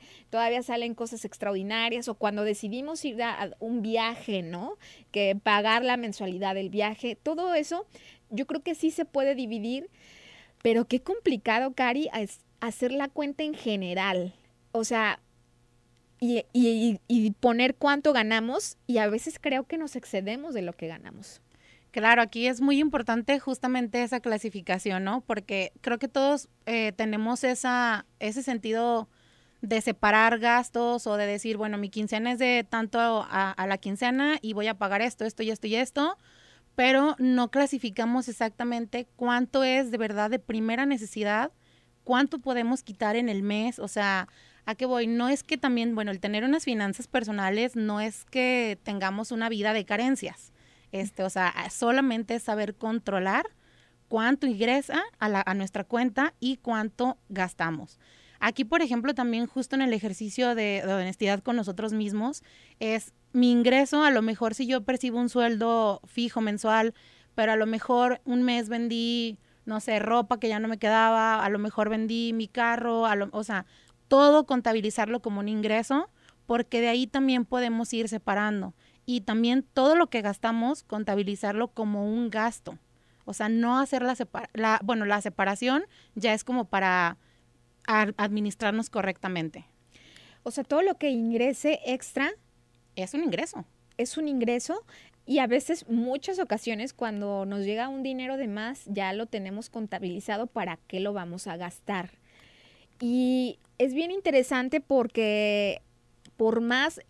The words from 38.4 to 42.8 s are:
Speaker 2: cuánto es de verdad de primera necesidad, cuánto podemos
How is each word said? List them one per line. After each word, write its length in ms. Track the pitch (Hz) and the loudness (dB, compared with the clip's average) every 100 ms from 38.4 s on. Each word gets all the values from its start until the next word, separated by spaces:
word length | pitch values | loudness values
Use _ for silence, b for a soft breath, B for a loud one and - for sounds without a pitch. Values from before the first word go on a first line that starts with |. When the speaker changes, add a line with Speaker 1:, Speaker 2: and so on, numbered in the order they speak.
| 226 - 240 233 233 233 240 - | -4 -2 -4 -4 -4 -6 -8 -4
Speaker 2:
cuánto 460 | 240 240 247 269 | 0 2 2 2
es 280 | 262 262 254 | 4 2 2
de 80 | 226 | -2
verdad 320 | 220 208 214 | -2 -2 0
de 80 | 254 | -2
primera 480 | - 220 220 233 277 | -2 -2 0 0 0
necesidad, 680 | 262 208 - 208 214 277 - b b b b - | 0 -4 -4 0 0 -2 -6 b b b b 0
cuánto 340 | 247 277 311 | 2 2 0
podemos 440 | 269 240 233 254 | -2 -2 0 -2